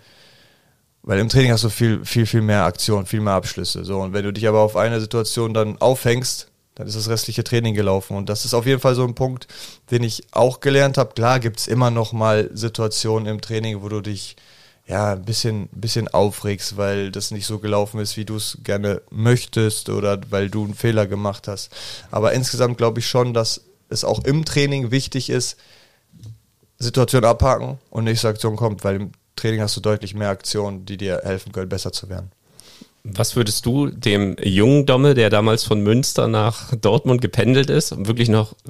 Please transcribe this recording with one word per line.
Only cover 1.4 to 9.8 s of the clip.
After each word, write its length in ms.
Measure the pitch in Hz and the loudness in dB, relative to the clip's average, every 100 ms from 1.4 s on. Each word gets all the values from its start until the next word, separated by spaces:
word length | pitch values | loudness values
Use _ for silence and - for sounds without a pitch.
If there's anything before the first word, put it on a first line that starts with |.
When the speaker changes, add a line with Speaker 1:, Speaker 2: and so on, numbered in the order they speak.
| 127 | 4
Speaker 1:
hast 120 | 110 | 4
du 40 | 110 | 0
viel, 360 | - 117 107 | 2 2 0
viel, 220 | 107 120 110 | 0 0 2
viel 140 | 113 | 2
mehr 240 | 107 104 | 2 2
Aktion, 420 | 87 - - 101 95 | 2 0 -2 -2 -2
viel 140 | 110 | -2
mehr 140 | 104 | 0
Abschlüsse. 500 | 95 - - 87 90 | 0 -2 -6 -6 -6
So, 160 | 90 98 | -6 -6
und 120 | 95 | -4
wenn 120 | 101 | -4
du 80 | 101 | -4
dich 160 | 101 110 | -2 2
aber 120 | 107 | 4
auf 160 | 107 90 | 4 2
eine 240 | 113 117 | 0 0
Situation 540 | 107 117 110 120 113 | -2 -4 -2 -2 0
dann 260 | 110 107 - | 0 -2 2
aufhängst, 680 | 120 131 120 123 123 - - _ _ | 2 2 2 0 -2 -6 -10 _ _
dann 120 | - 117 | -14 -10
ist 100 | 110 | -6
das 140 | 107 | -4
restliche 340 | 113 - 117 | -4 -4 -4
Training 300 | 110 117 117 | 0 0 0
gelaufen. 420 | 104 98 95 - 98 | 0 2 0 -2 -6
Und 140 | 98 | -4
das 160 | 104 113 | -4 -2
ist 80 | |
auf 100 | 120 | 0
jeden 160 | 120 131 | 2 2
Fall 140 | 135 | 2
so 100 | 123 | 2
ein 100 | 123 | 0
Punkt, 320 | 117 131 127 - - - - | 0 -4 -4 -14 -18 -18 -18